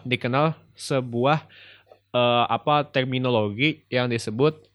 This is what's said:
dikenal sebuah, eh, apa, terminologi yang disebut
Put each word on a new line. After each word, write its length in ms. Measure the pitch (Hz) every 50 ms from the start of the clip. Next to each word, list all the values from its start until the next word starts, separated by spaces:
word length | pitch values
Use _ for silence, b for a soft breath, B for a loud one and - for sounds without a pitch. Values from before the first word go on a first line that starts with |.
| -
dikenal 500 | 127 123 - - 120 127 139 151 160 151 - - _ _
sebuah, 680 | - - - 147 131 127 123 117 117 123 139 156 151 - B B B B B B B B B B B B _
eh, 360 | - 123 123 120 120 120 117
apa, 400 | - 117 117 - 151 147 147 139
terminologi 960 | - - 135 127 131 127 127 127 127 123 110 107 104 101 110 139 156 - - _ -
yang 200 | 123 123 123 123
disebut 600 | 117 113 - 113 107 117 139 156 156 - - _ _